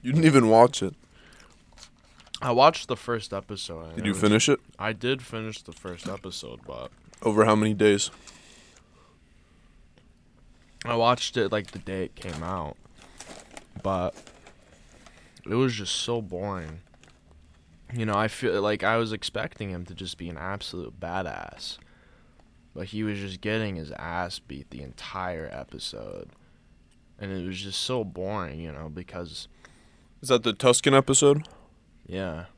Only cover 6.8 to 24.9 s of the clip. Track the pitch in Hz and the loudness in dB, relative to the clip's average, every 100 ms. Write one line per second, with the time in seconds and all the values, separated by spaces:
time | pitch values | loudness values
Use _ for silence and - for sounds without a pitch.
6.8 | 62 - - - 117 107 110 107 107 104 | -12 -16 -20 -4 0 6 6 6 4 6
7.8 | 107 101 - - - - - - - - | 6 6 2 -8 -20 -20 -20 -20 -20 -20
8.8 | _ - - _ _ - _ - - - | _ -20 -20 _ _ -20 _ -20 -20 -20
9.8 | - _ _ _ _ _ - - _ - | -20 _ _ _ _ _ -20 -20 _ -12
10.8 | 117 117 117 123 - 123 101 110 98 98 | -4 2 4 2 0 -2 0 0 -4 -12
11.8 | - 95 90 - 90 80 82 95 76 - | -8 -6 -6 -8 -10 -8 -6 -6 -6 -10
12.8 | - - - - - - - - - - | -20 -20 -20 -20 -20 -20 -20 -20 -18 -8
13.8 | 98 92 90 - - - - - - - | -2 -2 -2 -6 -20 -20 -20 -20 -20 -20
14.8 | - - - - - - - 113 131 107 | -20 -20 -20 -20 -20 -20 -4 0 0 0
15.8 | 98 - - 120 101 90 101 95 78 80 | -6 -6 -2 -4 -4 -6 -6 -6 -8 -14
16.8 | - - - - _ - - - _ - | -18 -20 -20 -20 _ -20 -20 -20 _ -20
17.8 | - 120 110 101 110 - 123 92 101 107 | -12 -4 0 2 0 0 0 2 2 0
18.8 | 98 113 113 107 - 104 156 - 101 87 | 2 2 0 -4 -6 -6 -8 -8 -8 -8
19.8 | 90 90 92 - 87 80 90 101 - 90 | -10 -10 -10 -10 -10 -8 -8 -8 -8 -10
20.8 | 67 - 85 90 90 50 50 - - - | -10 -10 -6 -4 -6 -8 -12 -14 -14 -14
21.8 | - - - - - _ - - - - | -18 -20 -20 -20 -20 _ -20 -20 -18 -12
22.8 | 92 107 107 101 98 92 104 110 107 92 | -8 -4 -4 -4 -8 -8 -4 -2 -2 -6
23.8 | 78 - 82 85 87 - - 69 67 64 | -10 -10 -6 -4 -4 -8 -14 -16 -14 -16
24.8 | 69 | -16